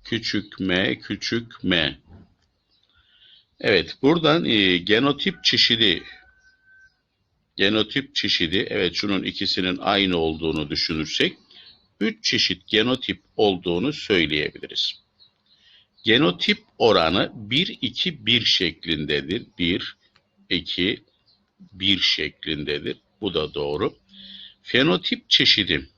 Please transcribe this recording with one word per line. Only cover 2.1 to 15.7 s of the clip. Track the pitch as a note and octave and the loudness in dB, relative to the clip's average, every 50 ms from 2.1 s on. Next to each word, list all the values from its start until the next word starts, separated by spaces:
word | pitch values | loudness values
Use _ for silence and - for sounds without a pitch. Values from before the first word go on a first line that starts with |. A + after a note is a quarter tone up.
| F2 - - _ _ _ _ _ _ _ _ _ _ _ _ _ _ _ _ _ _ _ _ - - - _ _ _ _ | -20 -20 -20 _ _ _ _ _ _ _ _ _ _ _ _ _ _ _ _ _ _ _ _ -20 -20 -20 _ _ _ _
Evet, | - C3 G#2 F2 D#2 - - _ | 0 2 2 2 2 0 -6 _
buradan, | - C#3 E3 E3+ D#3+ D3+ D3+ E3+ - | 2 4 4 4 4 4 2 4 2
e, | - A#2+ G#2 G2 F#2 F2+ | 2 2 4 4 4 2
genotip | F2 F2 G2 G#2 A2+ C3+ C#3 C#3 C#3+ - G3 F3+ - - | 2 2 2 2 4 4 2 0 0 -2 -4 -4 -2 -2
çeşidi, | - - A#2+ - - A#2+ A2 A2+ G2 E2 - - - - - _ _ _ _ _ _ _ _ _ C6+ C6+ C6+ C6+ _ _ _ _ _ _ _ _ _ _ _ _ _ _ | 0 2 2 2 2 4 4 4 2 2 0 -4 -14 -20 -20 _ _ _ _ _ _ _ _ _ _ -20 _ -20 _ _ _ _ _ _ _ _ _ _ _ _ _ _
genotip | - F#2+ G2 G#2+ G#2+ G#2+ - - C#3+ C3+ - _ | 2 2 4 4 2 0 0 -2 -6 -6 -4 _
çeşidi, | - - G#2 - - F2 D#2+ E2+ G2+ - - | -4 -2 0 0 0 0 0 0 -2 -2 -2
evet, | - G#2 F#2+ F2 E2+ | -2 0 0 0 -2
şunun | - - G#2 G2 F#2 | -2 -2 -2 -2 -2
ikisinin | - G2 G2 - G2+ F#2+ - - F#2 F#2 F2+ F2+ | -2 -4 -6 -4 -4 -2 -2 -2 -2 -2 -2 -2
aynı | - F#2+ G#2 G2 G2 F#2+ F2+ | 0 0 2 2 2 2 2
olduğunu | E2+ E2 D#2+ D#2+ D#2 E2 D#2+ D#2+ D#2 D2+ D2 | 2 0 0 -2 -2 -2 -2 -2 -2 -4 -4
düşünürsek, | D#2 D2+ - - E2+ D#2 D2+ D2 - - D3 F#3 - _ _ _ - - - - - _ _ _ _ _ | -4 -4 -4 -2 -2 -4 -4 -4 -2 0 0 -2 -2 _ _ _ -20 -20 -20 -20 -20 _ _ _ _ _
üç | G3+ A3+ A3 _ - | -4 -4 -4 _ -4
çeşit | - - A2 - - F#2+ - _ - | -2 -2 0 0 -2 -4 -6 _ 0
genotip | - G#2+ A2+ B2 B2+ B2+ - - F#2+ - _ _ _ | 2 2 2 2 0 -2 -4 -8 -8 -8 _ _ _
olduğunu | - A2 G2+ F#2+ E2+ F2 F2+ E2+ F2 G#2+ C#3+ | 2 2 2 2 0 -2 -2 -2 0 -2 -2
söyleyebiliriz. | D3+ - - - G#2 F2+ D#2+ C#2+ D2+ D2+ D2 - - - - - - - - - - - _ _ _ _ - _ _ _ _ _ _ _ _ _ | -4 -6 -2 0 2 2 2 2 0 -2 -2 -4 -8 -10 -16 -10 -6 -6 -6 -6 -6 -12 _ _ _ _ -20 _ _ _ _ _ _ _ _ _